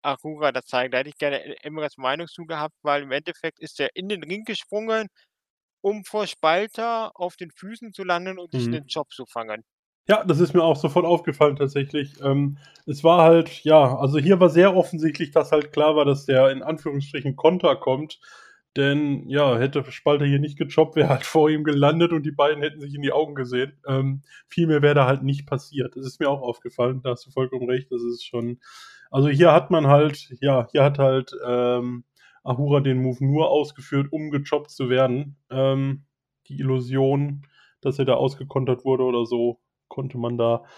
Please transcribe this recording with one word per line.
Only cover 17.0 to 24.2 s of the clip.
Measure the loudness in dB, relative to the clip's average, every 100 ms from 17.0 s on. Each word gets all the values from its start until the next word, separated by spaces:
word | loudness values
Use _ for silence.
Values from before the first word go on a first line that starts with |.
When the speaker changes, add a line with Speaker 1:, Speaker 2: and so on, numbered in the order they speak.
| -6 -6 -6 0
Speaker 2:
Konter | 2 4 2 0
kommt. | 0 -4 -4 -14 -20 -20 -20 _ _ -2
Denn, | 0 0 -2 -4 -4
ja, | 0 2 2
hätte | 0 -4 -8
Spalter | -4 0 0 2
hier | 0
nicht | -2 -4
gechoppt, | -2 2 2 2
wäre | 2
halt | 0 0
vor | 2 4
ihm | 2
gelandet | 0 2 4 4 2
und | 0
die | -2
beiden | 0 0 0
hätten | -4 -8
sich | -14
in | -8
die | -2
Augen | -2 -2
gesehen. | -4 -4 -4 -4 -6 -6
Ähm, | -2 -2 -4